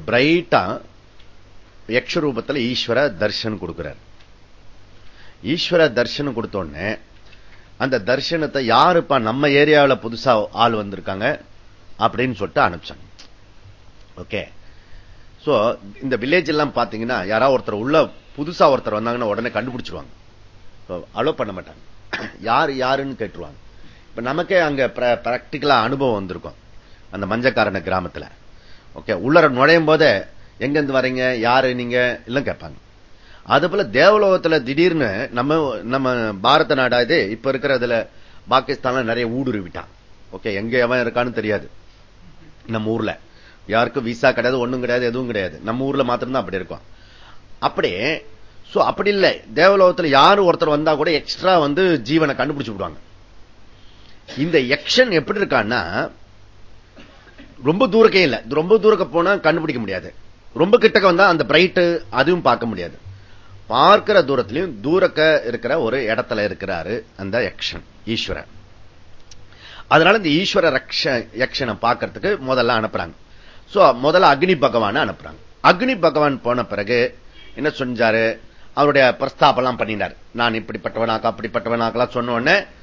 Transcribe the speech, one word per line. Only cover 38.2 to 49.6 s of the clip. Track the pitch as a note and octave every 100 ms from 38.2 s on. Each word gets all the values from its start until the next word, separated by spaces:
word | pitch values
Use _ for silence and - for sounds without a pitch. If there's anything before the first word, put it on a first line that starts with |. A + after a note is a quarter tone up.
| - - -
பாகிஸ்தான்ல | B2+ C3+ C3 C3 C3
நிறைய | A2+ A#2 A#2
ஊடுருவிட்டான். | B2 B2+ G#2+ F2 F2 - - - - -
ஓகே, | F#2+ A2+
எங்க | G2 A2+ B2
எவன் | A#2+ B2+ A#2
இருக்கான்னு | A#2+ B2
தெரியாது. | A2+ G#2+ G2+ - - - - - - - - - - -
நம்ம | A2+ A2
ஊர்ல | A2+ G#2+ D#2+ - - - - -
யாருக்கும் | A2 A#2+ C#3
விசா | A#2 A#2 C3
கிடையாது, | B2 A#2+ C3
ஒண்ணும் | A#2+ C3
கிடையாது, | B2 B2 A#2+
எதுவும் | B2 B2
கிடையாது. | G#2+ F#2 D2+
நம்ம | F#2+ A#2+
ஊர்ல | C3+ C#3
மாத்திரம்தான் | B2 A#2+ B2 C3
அப்படி | G2 F#2+
இருக்கும். | F2 D#2+ - - - - - - - -
அப்படியே, | C#3+ - C#3+ F#2 C3 D#3 - - - - -
so, | F#3+
அப்படி | A#2+ - G3+
இல்ல, | G3+ E3 G2 -
தேவலோகத்துல | A2